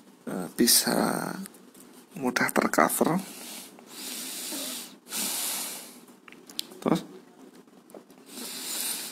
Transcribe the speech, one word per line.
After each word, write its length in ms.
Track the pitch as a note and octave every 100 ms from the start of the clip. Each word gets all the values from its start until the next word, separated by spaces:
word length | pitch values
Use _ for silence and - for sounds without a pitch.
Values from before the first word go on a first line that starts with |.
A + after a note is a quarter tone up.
| - - -
eh, 240 | - F2+ -
bisa 720 | A#2+ - - A#2 A2+ - - - G3 - - - - - - -
mudah 320 | B2+ B2 -
tercover. 720 | - - - - - - F3 - - - - - - - - - - B3+ - - C#4 C4 - - - - - - - - - - - - - - - - - - - - -
Terus 180 | - E3+ - - - - - - - - - - - - - - - - - - - - -